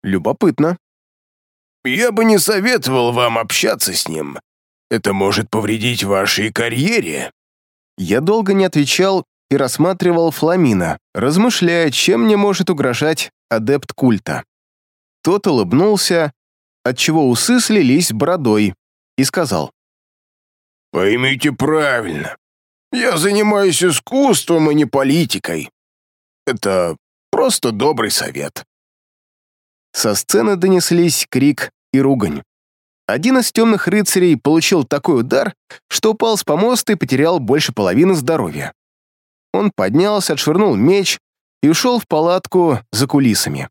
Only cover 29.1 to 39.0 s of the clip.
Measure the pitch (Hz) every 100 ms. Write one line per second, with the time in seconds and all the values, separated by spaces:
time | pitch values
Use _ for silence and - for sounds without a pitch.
29.1 | _ _ _ _ _ _ _ _ - 113
30.1 | 101 - 202 220 190 185 185 175 170 170
31.1 | - - 127 139 147 - _ _ 131 135
32.1 | 135 98 71 - _ _ _ _ _ -
33.1 | 131 202 262 220 - 226 208 - 208 196
34.1 | 190 180 143 143 160 - 185 135 143 -
35.1 | 139 123 247 226 - _ - _ - 220
36.1 | 220 226 208 - 151 220 247 - 202 139
37.1 | 127 156 175 113 143 151 120 98 98 180
38.1 | 175 127 160 92 73 71 - _ _